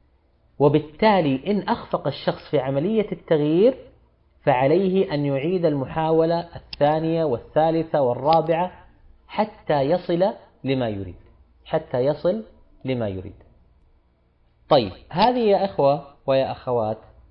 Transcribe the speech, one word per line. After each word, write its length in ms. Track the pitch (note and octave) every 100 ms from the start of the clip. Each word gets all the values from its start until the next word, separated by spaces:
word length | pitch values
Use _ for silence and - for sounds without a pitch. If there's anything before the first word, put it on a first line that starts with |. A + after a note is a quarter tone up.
| _ _ _ _ _ -
وبالتالي 920 | C#3+ C#3+ - - A3 G3 D3+ C3 -
إن 80 | G#3
أخفق 480 | - F3 - - -
الشخص 420 | C3+ - B2+ -
في 80 | D3
عملية 520 | C3 C#3 E3 A3 G3+
التغيير 680 | F3 - D#3+ D3 E3 A#3 C4+ - - _ _ _ _
فعليه 720 | - B2+ C3+ E3 G3 F#3+ F#3+
أن 120 | D3 C#3+
يعيد 400 | C#3 D3 F#3 E3+
المحاولة 760 | D3 B2+ D#3+ D#3 D#3+ E3 E3+ E3+ -
الثانية 680 | - - D3 D#3 D#3+ E3
والثالثة 800 | E3 A#2 - D3+ D#3+ E3 D#3+ D#3
والرابعة 720 | C#3 B2 C3+ D#3+ D#3 D#3+ - - - _ - - _
حتى 540 | - G#3+ - - D3
يصل 520 | C#3 F3+ F3+ E3+ F#3+ A#3 - _
لما 260 | C3+ C3+ A#2+
يريد، 260 | G2+ F#2 F2 - - _ _ -
حتى 320 | D#3+ D#3+ C3
يصل 460 | C3 D3 F3 G#3+ G#3+ - _ _ B2+
لما 220 | B2+ G#2+
يريد. 340 | F#2+ F#2 - - _ _ _ _ _ _ _ _ _ _ _ _
طيب، 220 | D3+ G#2 - -
هذه 300 | D#3 A3 B3
يا 260 | A3 F#3+ F#3+
إخوة 420 | - C#3 D3 - - -
ويا 240 | C3+ A#2+
أخوات 460 | A2+ - A#2+ G#2+ A2 - - -